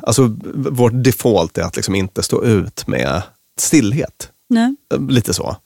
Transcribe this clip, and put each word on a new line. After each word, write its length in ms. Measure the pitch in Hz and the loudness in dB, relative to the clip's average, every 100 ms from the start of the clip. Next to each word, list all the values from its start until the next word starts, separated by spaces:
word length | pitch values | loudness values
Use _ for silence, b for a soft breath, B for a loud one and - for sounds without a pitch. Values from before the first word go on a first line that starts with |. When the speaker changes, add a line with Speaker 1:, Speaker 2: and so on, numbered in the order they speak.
Speaker 1:
alltså 200 | - 110 | -2 4
v-, 480 | 123 110 - - 135 | 4 2 -8 -6 -4
vårt 340 | 131 120 123 | 2 2 4
default 540 | 123 - 127 101 82 - | 2 2 2 2 2 -2
är 40 | |
att 140 | 85 - | -6 -4
liksom 180 | - | -2
inte 280 | 98 95 - | -2 -2 -4
stå 220 | - 113 | -2 0
ut 420 | 120 104 - - - | 2 2 0 -8 -6
med 360 | 62 65 73 - _ _ - | -4 -2 -4 -6 _ _ -6
stillhet. 680 | - - 101 139 - - - _ - | 2 2 2 0 -4 -10 -20 _ -2
Speaker 2:
Nej. 260 | 233 233 277 - 143 139 | 2 2 -2 -6 -4 0
Speaker 1:
Lite 260 | 127 - | 0 0
så. 220 | - - - | -4 -4 -8